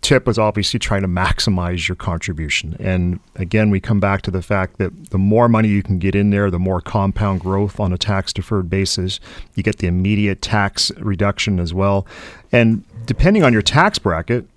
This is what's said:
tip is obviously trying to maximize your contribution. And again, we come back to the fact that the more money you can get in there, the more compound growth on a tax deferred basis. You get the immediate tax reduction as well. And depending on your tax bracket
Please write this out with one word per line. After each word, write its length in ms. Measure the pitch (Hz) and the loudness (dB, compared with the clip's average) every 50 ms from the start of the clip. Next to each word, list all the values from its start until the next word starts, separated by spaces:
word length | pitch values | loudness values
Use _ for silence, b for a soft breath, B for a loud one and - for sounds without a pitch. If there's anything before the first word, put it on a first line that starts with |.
| - | 4
tip 260 | - 143 131 - - | 4 2 4 4 2
is 100 | 107 113 | 0 2
obviously 400 | 107 107 104 107 101 - - 120 | 0 0 0 -2 -4 -2 -4 -4
trying 220 | - - 110 98 | -2 0 -2 0
to 80 | 98 92 | 0 0
maximize 800 | 87 87 92 92 - - - - 98 90 87 87 90 87 78 - | 0 0 0 0 0 0 0 0 0 0 0 -2 -4 -4 -4 -4
your 60 | 90 | -6
contribution. 800 | - - - 85 82 - - 87 76 80 73 - - - 80 80 - | -4 -4 -4 -4 -4 -4 -6 -6 -6 -4 -4 -4 -4 -4 -6 -10 -6
And 380 | - 95 92 92 90 87 87 85 _ _ _ | -2 -2 0 0 0 0 -2 -4 _ _ _
again, 340 | - 95 85 - 107 107 107 | -8 -6 0 2 2 4 4
we 100 | 101 95 | 2 0
come 180 | - - 113 101 | 0 0 0 2
back 200 | 95 98 98 98 - | 2 2 0 0 -2
to 80 | - | -4
the 120 | 90 92 87 | -4 -4 -4
fact 340 | - 104 98 92 90 - _ | -2 -2 -2 -2 -4 -4 _
that 320 | 101 87 - - - - | -4 -4 -4 -10 -16 -6
the 80 | - 95 | -2 0
more 300 | 95 101 107 113 120 120 | 2 4 4 4 4 4
money 200 | 117 110 110 107 | 4 4 4 2
you 140 | 101 101 95 | 2 0 0
can 160 | - 101 90 | 0 -2 0
get 160 | 82 95 95 | 0 0 2
in 160 | 101 101 104 | 2 2 4
there, 200 | 101 101 101 98 | 2 2 2 0
the 80 | 87 87 | 0 0
more 220 | 90 92 95 87 | 0 0 0 -2
compound 600 | - - - 110 98 98 98 - 107 101 95 90 | -4 -4 -2 0 0 0 0 0 0 0 0 -2
growth 380 | 80 92 95 98 101 101 - - | -2 -2 0 0 0 -2 -2 -4
on 120 | 107 92 92 | -2 -2 -2
a 60 | 87 | -2
tax 340 | - - 104 95 98 - - | -2 -2 -2 -2 -2 -4 -6
deferred 360 | - 95 - 110 101 90 82 | -8 -6 -2 -2 -2 -2 -2
basis. 520 | 90 98 98 92 - - 90 92 - - B B B B B B B | -2 -2 -2 -2 -2 -4 -4 -4 -6 -8 B B B B B B B
You 80 | - 92 | -2 -2
get 160 | 107 - - | -2 -2 0
the 80 | - | -2
immediate 560 | 87 87 92 92 98 107 101 104 101 95 - - | 0 0 0 2 2 2 2 2 0 -2 -4 -4
tax 480 | - - 107 101 98 - - - - - - | -2 0 0 0 0 -2 -2 -4 -4 -4 -6
reduction 600 | - 107 98 85 101 101 101 - - - 101 90 | -6 -6 -2 0 0 -2 -2 -2 -2 -2 0 0
as 120 | 87 82 85 | 0 -2 -2
well. 340 | 92 98 98 98 98 95 B B B B B B B B B | 0 0 2 0 0 -2 B B B B B B B B B
And 340 | - 120 117 113 113 101 - _ - - - | 2 4 4 4 2 0 -4 _ -18 -16 -8
depending 360 | - - - - 175 208 214 170 | -8 0 2 4 4 6 6 6
on 80 | 131 120 | 6 4
your 100 | 110 101 | 4 2
tax 360 | - - 147 170 214 202 - | 2 4 4 4 4 2 -2
bracket 480 | - 104 85 80 85 - 117 123 - - _ | -2 -2 -2 -2 -2 -2 -4 -4 -4 -8 _